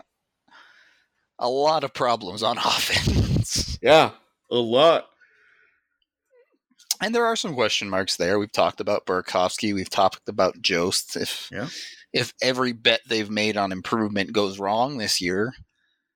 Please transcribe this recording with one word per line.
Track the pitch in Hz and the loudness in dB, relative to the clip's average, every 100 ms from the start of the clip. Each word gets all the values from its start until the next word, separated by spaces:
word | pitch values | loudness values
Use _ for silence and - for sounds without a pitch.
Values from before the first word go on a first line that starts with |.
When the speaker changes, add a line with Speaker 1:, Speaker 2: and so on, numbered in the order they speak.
| - _ _ _ _ - - _ _ _ _ _ _ - | -10 _ _ _ _ -20 -20 _ _ _ _ _ _ -6
Speaker 1:
a | 123 | -2
lot | 131 147 160 | 2 2 2
of | 135 | -2
problems | - 127 117 95 101 | -2 0 0 -4 -4
on | 110 120 | -2 0
<laughs> | |
offense. | - - - - - - - - - - - - | 0 0 0 0 2 2 2 0 0 -4 -4 -2
Speaker 2:
Yeah, | 120 156 120 - _ _ - | 6 6 6 0 _ _ -6
a | 123 | -2
lot. | 117 120 160 156 - _ _ _ _ _ _ _ _ _ _ _ _ 494 _ _ _ _ - - | 0 4 6 4 -2 _ _ _ _ _ _ _ _ _ _ _ _ _ _ _ _ _ -8 -4
Speaker 1:
And | 196 | -2
there | 240 226 | 0 0
are | 226 | 0
some | - | -4
question | 127 107 - 104 | 0 0 0 -2
marks | 95 98 - | -2 -2 -2
there. | 87 104 | 0 0
We've | 104 | 0
talked | - 87 - | 2 2 0
about | 98 104 - | -2 -2 0
Burakovsky. | 90 - 92 92 - 107 | -2 0 0 0 0 -2
We've | 98 92 | -2 -2
talked | - 95 - - | 2 2 0 -6
about | 104 92 - | 0 0 0
Jost. | - 87 90 - - - | -2 0 0 -2 -4 -6
If, | - - - | -6 -8 -10
Speaker 2:
Yeah. | 92 135 - - - - | -10 -10 -12 -16 -18 -6
Speaker 1:
if | - 120 - | -4 -4 -2
every | 127 127 127 | -2 0 -2
bet | 117 117 113 - | 0 2 2 0
they've | 113 104 | -4 -2
made | 107 107 104 | -2 0 0
on | 98 | -2
improvement | 92 92 117 107 101 90 | -4 -2 -2 0 -2 -2
goes | 110 101 98 | 0 -2 -2
wrong | 98 110 127 143 | -2 0 0 -2
this | 101 - | -4 -2
year, | 87 92 113 - - _ _ _ _ | 0 0 -2 -6 -18 _ _ _ _